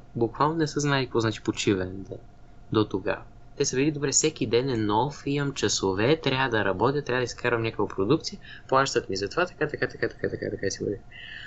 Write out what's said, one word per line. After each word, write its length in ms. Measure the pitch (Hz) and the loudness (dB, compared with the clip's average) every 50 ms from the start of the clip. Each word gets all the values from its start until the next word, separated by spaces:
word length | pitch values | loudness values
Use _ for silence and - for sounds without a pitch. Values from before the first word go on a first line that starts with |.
| - - - | -6 -8 -2
буквално 380 | 127 117 110 110 - 147 151 160 | 0 0 0 2 2 2 2 2
не 120 | 165 156 | 2 0
са 140 | 147 - 151 | 0 0 0
знали 240 | 147 147 143 135 131 | 0 2 2 2 0
какво 160 | 120 - 120 | 0 0 2
значи 220 | 113 113 104 - - | 2 2 0 -2 -2
почивен 640 | - 107 - - 113 104 92 92 92 92 98 95 - | -4 -2 0 2 2 2 2 0 -4 -6 -10 -10 -12
ден 100 | - - - - - - - - - - - - - | -12 -14 -14 -18 -20 -20 -20 -20 -20 -16 -6 0 2
до 120 | 107 107 | 2 2
тогава. 380 | - - 95 95 101 92 - - - - - - - - | 2 0 -4 -2 -2 -4 -4 -6 -14 -18 -20 -18 -12 -4
Те 80 | - 143 | -2 -2
са 120 | - - | 0 2
били, 140 | 127 135 156 | 2 2 2
"добре, 200 | 147 143 143 139 | 2 0 -2 0
всеки 360 | 131 - - 156 156 - 139 | 2 2 2 2 0 0 -2
ден 220 | 110 113 117 131 139 | 2 2 2 2 2
е 80 | 127 | 0
нов, 460 | 110 107 104 104 110 120 147 143 - - | 0 2 2 4 4 2 2 -2 -6 -4
имам 260 | 143 143 143 143 139 135 | -2 -2 0 0 -2 -2
часове, 680 | - 113 104 - - - 95 92 95 107 123 156 156 | 0 0 0 0 2 2 2 2 4 4 4 4 4
трябва 280 | - 139 127 131 131 131 | 2 0 2 2 2 2
да 160 | 113 107 101 | 2 2 2
работя, 380 | 98 95 92 107 127 139 147 - | 2 2 2 2 2 2 0 -2
трябва 180 | - 120 127 | -2 0 0
да 40 | 123 | 0
изкарвам 380 | 117 - - - 120 117 117 113 | -2 -4 -2 0 0 2 2 0
някаква 260 | 113 110 - 104 95 | 0 0 0 -2 -2
продукция, 500 | - - 98 104 143 160 - - - - - - - - - - | 0 0 2 2 2 2 0 -4 -10 -12 -14 -16 -18 -12 -4 2
плащат 420 | 135 131 135 131 - 120 - - | 4 4 4 4 2 0 0 0
ми 60 | 95 | -4
за 120 | 95 101 98 | -2 -2 -2
това", 180 | - - 175 | 0 0 -2
така, 220 | 180 - - 156 147 | -2 -2 -4 -4 -2
така, 200 | - - - - | -2 -2 -4 -4
така, 200 | - - - 110 | -4 -2 -4 -4
така, 200 | - - - - | -4 -2 -4 -2
така, 220 | - - 101 101 | -2 -2 -4 -4
така 200 | - - - 98 | -4 -2 -2 -4
си 140 | - - 98 | -2 -2 -2
върви. 140 | 104 101 - - - - - - - - - - | -2 -2 -4 -6 -14 -16 -16 -14 -14 -14 -14 -14